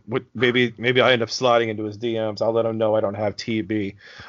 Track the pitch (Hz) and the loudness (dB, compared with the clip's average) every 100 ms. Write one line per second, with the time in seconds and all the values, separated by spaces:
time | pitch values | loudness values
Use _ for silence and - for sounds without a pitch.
0 | 104 123 123 110 123 123 120 113 117 127 | -8 -8 -6 0 2 2 0 0 0 4
1 | 117 123 113 - 127 117 113 107 107 104 | 4 4 0 0 2 4 2 -2 -6 -6
2 | 120 113 110 101 113 113 113 110 110 110 | -4 -2 -4 -2 0 0 0 0 2 2
3 | 104 101 104 - - 110 95 110 98 98 | 0 -2 -4 -4 -4 -4 -2 -4 -4 -8
4 | - - | -20 -20